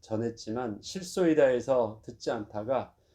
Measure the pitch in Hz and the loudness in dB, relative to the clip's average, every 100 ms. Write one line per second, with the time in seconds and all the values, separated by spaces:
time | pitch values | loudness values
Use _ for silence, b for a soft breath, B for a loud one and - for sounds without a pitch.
0 | - 110 117 117 - 113 123 101 - 196 | -6 -2 -2 -6 -6 -6 -4 -8 -10 -10
1 | 180 - 175 156 135 123 120 131 110 110 | -6 0 4 6 6 4 2 2 0 -4
2 | - 117 - 120 104 104 107 131 98 _ | -16 -12 -6 -6 -6 -8 -2 -2 -4 _
3 | _ | _